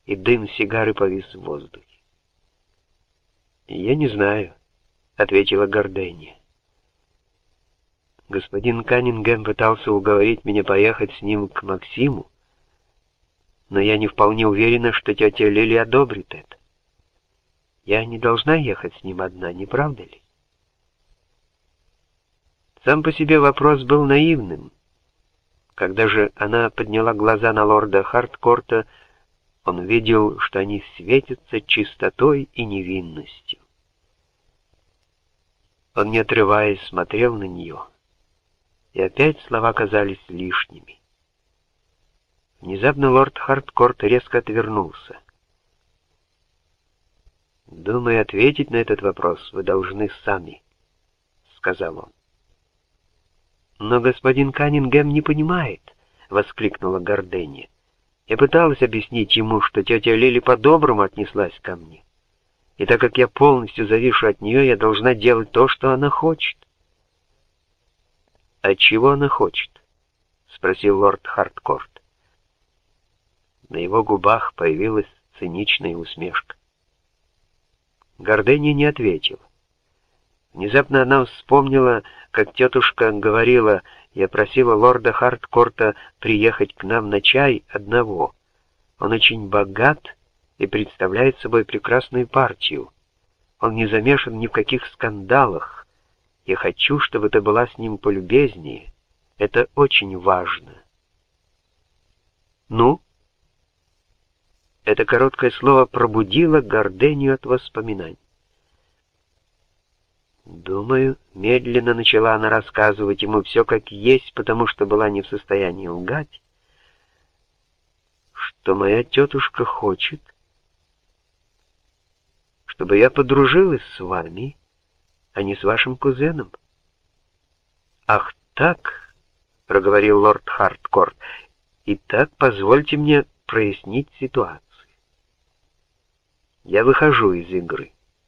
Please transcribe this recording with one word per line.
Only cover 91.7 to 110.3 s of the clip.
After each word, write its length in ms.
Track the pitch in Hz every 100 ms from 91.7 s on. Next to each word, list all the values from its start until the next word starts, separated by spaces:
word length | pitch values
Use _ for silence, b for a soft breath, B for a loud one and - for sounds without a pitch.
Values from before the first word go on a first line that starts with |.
| 110 - 123 - 127 120
партию. 640 | 131 123 123 - 71 - _ _ _ _ _ _ _
Он 160 | 113 110
не 120 | 110
замешан 520 | 110 120 139 120 110
ни 80 | 113
в 40 |
каких 340 | 117 101 127 -
скандалах. 960 | - 113 104 95 135 120 82 - - - _ _ _ _ _ -
Я 100 | 92
хочу, 440 | 95 - - 143
чтобы 300 | - 113 104
ты 100 | 110
была 260 | 101 110 120
с 100 | -
ним 220 | 110 104
полюбезнее. 920 | 104 98 90 127 135 92 73 60 - - _ _ _ -
Это 300 | 104 117 - -
очень 420 | 139 - 98 92
важно". 560 | 92 90 87 - - - _ _ _ _ _ _ _ _ _ _ _ _ _ _ _ _ _ _ _
"Ну?" 340 | 113 120 175 _ _ _ _ _ _ _ _ _ _ _ _ _ _ _ _ _ _ 110
Это 200 | 104 -
короткое 460 | 120 131 - 123
слово 340 | - 131 135 123
пробудило 760 | 127 120 110 95 143 165 156
Гордыню 760 | 110 110 101 92 143 143 135 135
от 100 | 123
воспоминаний. 720 | 127 - 113 113 95 82 - _ _ _ _ _ _ _ _ _ _ _ _ _ _ _ _ _ _ _ _ _